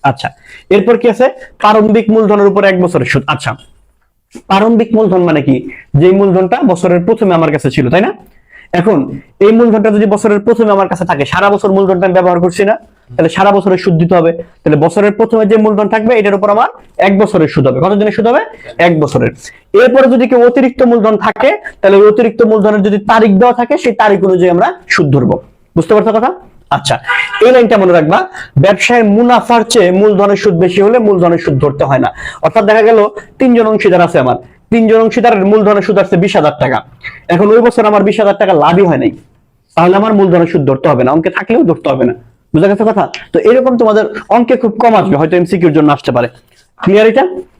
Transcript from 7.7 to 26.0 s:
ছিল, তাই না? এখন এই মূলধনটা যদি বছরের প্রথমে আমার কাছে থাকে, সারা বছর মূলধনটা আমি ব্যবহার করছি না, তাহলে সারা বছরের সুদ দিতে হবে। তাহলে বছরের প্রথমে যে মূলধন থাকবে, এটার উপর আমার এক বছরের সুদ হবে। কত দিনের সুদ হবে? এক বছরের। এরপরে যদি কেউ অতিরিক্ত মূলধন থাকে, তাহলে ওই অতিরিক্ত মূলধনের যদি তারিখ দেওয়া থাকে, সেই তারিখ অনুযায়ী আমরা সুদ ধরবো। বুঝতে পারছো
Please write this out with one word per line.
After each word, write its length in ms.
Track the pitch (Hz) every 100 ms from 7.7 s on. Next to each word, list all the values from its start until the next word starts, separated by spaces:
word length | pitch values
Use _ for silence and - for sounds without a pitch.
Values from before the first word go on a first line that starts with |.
| 139
ছিল, 100 | 127
তাই 100 | 175 254
না? 60 | - - _ _ - _ 175
এখন 180 | 190 175 131 135 _ _ 202
এই 60 | 226
মূলধনটা 320 | 233 214 214 208
যদি 100 | 214
বছরের 260 | 202 220 208 208
প্রথমে 240 | 233 214 196
আমার 120 | 185
কাছে 120 | 180 180
থাকে, 140 | 147 143
সারা 160 | 180 202
বছর 160 | 202 202 190
মূলধনটা 280 | 190 185 190
আমি 80 | 180
ব্যবহার 200 | 180 175
করছি 180 | 175 175 202
না, 40 | 220 - _ _
তাহলে 160 | - 160 -
সারা 140 | 196 196
বছরের 240 | 190 185
সুদ 100 | 202 165
দিতে 120 | 170 180
হবে। 120 | 165 170 - _
তাহলে 180 | - 147
বছরের 280 | 165 208 208 208
প্রথমে 260 | 226 226 208
যে 60 | 220
মূলধন 220 | 214 208 208
থাকবে, 180 | 220 220 240
এটার 160 | 208 196
উপর 100 | 208 202
আমার 140 | 247 - _ - 196
এক 60 | 196
বছরের 300 | 208 185 156
সুদ 100 | - 131
হবে। 100 | 127
কত 80 | 180 202
দিনের 140 | 214 202
সুদ 100 | 220
হবে? 120 | 269 453 - - - 170
এক 60 | 160
বছরের। 280 | 143 135 113 - - - _ 196
এরপরে 260 | 247 262 269
যদি 100 | 247 254
কেউ 100 | 247 240
অতিরিক্ত 320 | 247 262 254 247
মূলধন 240 | 233 214 208
থাকে, 260 | 220 - 269 415 - -
তাহলে 160 | 196 196
ওই 60 | 214
অতিরিক্ত 280 | 214 233 226 226
মূলধনের 320 | 220 208 208 196
যদি 120 | 202 202
তারিখ 200 | 226 220 190
দেওয়া 140 | 247 240
থাকে, 140 | 240 294
সেই 120 | 269 214
তারিখ 160 | 214 196 185
অনুযায়ী 220 | 185 180
আমরা 140 | 175 269 359 -
সুদ 120 | - 151
ধরবো। 200 | 131 123 - - _ _ 165
বুঝতে 160 | 160
পারছো 180 | 214